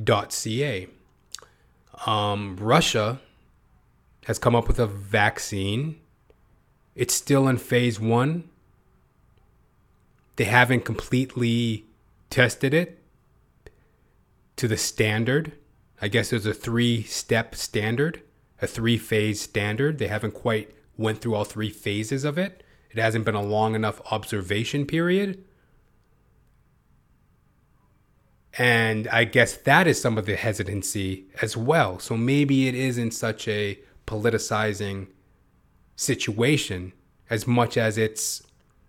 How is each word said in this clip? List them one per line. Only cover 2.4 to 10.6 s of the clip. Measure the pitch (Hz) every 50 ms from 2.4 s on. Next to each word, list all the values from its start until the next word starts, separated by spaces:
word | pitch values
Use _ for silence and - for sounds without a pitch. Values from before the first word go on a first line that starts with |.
| 104 101 95 95
Russia | 104 110 123 160 165 - - 120 104 107 120 135 - _ _ _ _ _ _ _ _ _ _ _ _ _ _ _ _ _ _ _ -
has | - 120 -
come | - 127 117
up | 117 113 -
with | - -
a | 120 107
vaccine. | 101 101 98 98 101 107 104 107 - - - - - 98 95 98 104 117 143 160 156 - _ _ _ _ _ _ _ _ _ _ _ _ _ _ _ _ _ _ _
It's | - 123 - -
still | - - - 143 139 135 135
in | 131 120
phase | - - 131 123 123 123 113 101
one. | 110 110 113 120 127 143 160 175 165 - _ _ _ _ _ _ _ _ _ _ _ _ _ _ _ _ _ _ _ _ _ _ _ _ _ _ _ _ _ _ _ _ _ _ _ _ _
They | - 120
haven't | 98 117 123